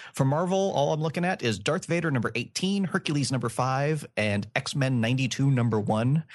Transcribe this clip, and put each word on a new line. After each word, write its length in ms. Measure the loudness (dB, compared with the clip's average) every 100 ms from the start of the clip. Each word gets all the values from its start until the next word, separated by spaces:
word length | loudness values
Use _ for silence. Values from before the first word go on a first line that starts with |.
| -8
For 100 | 0
Marvel, 480 | 2 2 0 0 2
all 200 | 2 0
I'm 80 | 0
looking 240 | -2 0 -2
at 180 | 0
is 160 | -2 0
Darth 260 | 0 -2 0
Vader 260 | -2 0
number 200 | 0 0 -4
eighteen, 500 | -6 -4 -2 0 0
Hercules 440 | -2 0 0 0
number 200 | -2 -2
five, 580 | -2 0 0 0 -2 -4 -2
and 320 | 0 0 -2 -4
X-Men 460 | -4 -2 0 2
ninety-two 500 | 2 0 0 0 2
number 300 | 4 2 2
one, 420 | 2 2 2 0 -2